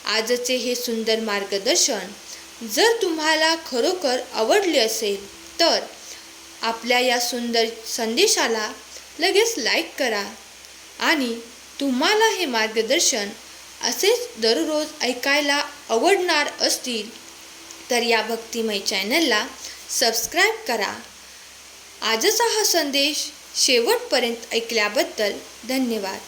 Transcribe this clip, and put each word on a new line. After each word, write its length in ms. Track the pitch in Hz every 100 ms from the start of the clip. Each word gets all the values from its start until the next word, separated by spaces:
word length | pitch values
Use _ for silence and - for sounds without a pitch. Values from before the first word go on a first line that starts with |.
आजचे 520 | - 220 220 247 247 254
हे 180 | 233
सुंदर 460 | 247 - 226 226 220
मार्गदर्शन 880 | 220 202 196 196 208 349 - 208 185 202 - - - - 226
जर 360 | 226 440 466
तुम्हाला 520 | 381 320 311 311 320 330 -
खरोखर 540 | 247 285 359 277 247 -
आवडले 460 | - 220 392 381 277
असेल, 480 | 226 - 214 196 - - - -
तर 200 | 339 214 - - - - - - - -
आपल्या 360 | 226 226 240 247
या 220 | 247 240
सुंदर 440 | 240 247 240 262 - - - -
संदेशाला 760 | 226 240 415 - 269 226 214 - - - - -
लगेच 360 | 349 381 453 330
लाईक 340 | 208 214 330 -
करा 260 | 240 208 202 226 - - - - - -
आणि 400 | 269 311 247 226 - - - -
तुम्हाला 460 | 277 247 330 427 453
हे 200 | 381 330
मार्गदर्शन 840 | 226 220 220 220 311 - 233 202 226 - - - -
असेच 460 | - - 381 480 - 226
दररोज 480 | 220 269 302 302 302 -
ऐकायला 640 | 233 254 285 285 285 285 285 - -
आवडणार 600 | 226 320 392 359 311 294 -
असतील, 500 | - - 254 226 214 - - - - - - - -
तर 120 | 240
या 200 | 233 226
भक्तिमय 560 | 214 226 - 233 220 202
चॅनलला 680 | 196 202 202 302 311 214 254 - - - -
सबस्क्राईब 640 | - 240 226 - 320 403 440 -
करा. 300 | 226 196 214 - - - - - - - - - -
आजचा 560 | 208 226 381 440 466 427
हा 60 |
संदेश 680 | 392 349 294 277 285 294 - - - -
शेवटपर्यंत 800 | - 247 233 466 - 277 240 233 -
ऐकल्याबद्दल 800 | 226 226 226 208 226 349 - 202 247 - - 226
धन्यवाद. 500 | 262 254 220 190 -